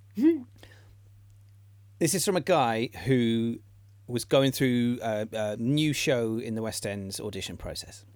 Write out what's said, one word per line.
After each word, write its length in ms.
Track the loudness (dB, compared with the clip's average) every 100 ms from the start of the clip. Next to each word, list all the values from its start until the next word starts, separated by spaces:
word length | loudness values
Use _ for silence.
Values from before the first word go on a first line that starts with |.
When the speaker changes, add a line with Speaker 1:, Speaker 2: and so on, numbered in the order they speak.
| -14 2
Speaker 1:
<laughs> 280 | 2 2 -4 -20 -20 -20 -20 -20 -20 -20 -20 -20 -20 -20 -20 -20 -20 -2
Speaker 2:
This 160 | 0
is 100 | 0
from 120 | 0 0
a 40 |
guy 500 | 2 4 4 2 -2 -6 0
who 520 | 2 4 2 0 -4 -12 -20 -20 -20 -8
was 180 | -6
going 280 | 2 4 4
through 460 | 2 2 4 2 0
a, 240 | -2 -2 -4
a 240 | -2 -4 -2
new 360 | 0 2 2
show 460 | 0 0 0 0 -2
in 160 | -4
the 80 | -4
West 240 | -4 -6 -6
End's 340 | -6 -6 -8
audition 360 | -8 -8 -10 -10
process. 480 | -10 -10 -12 -18 -20